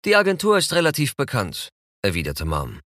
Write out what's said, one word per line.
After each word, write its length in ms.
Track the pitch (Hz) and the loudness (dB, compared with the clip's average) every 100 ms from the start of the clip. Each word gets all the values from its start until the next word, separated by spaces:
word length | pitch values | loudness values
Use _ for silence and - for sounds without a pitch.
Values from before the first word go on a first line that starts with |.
| - | 4
"Die 100 | 208 | 4
Agentur 400 | 196 185 202 202 | 4 2 2 2
ist 160 | 160 | 2
relativ 440 | 170 165 151 143 - | 2 2 2 -2 -2
bekannt", 520 | 139 123 92 - - _ _ _ | -4 -2 -4 -6 -14 _ _ _
erwiderte 440 | 101 85 71 71 80 | -2 -2 -4 -4 -4
Mom. 340 | 76 65 52 | -4 -6 -12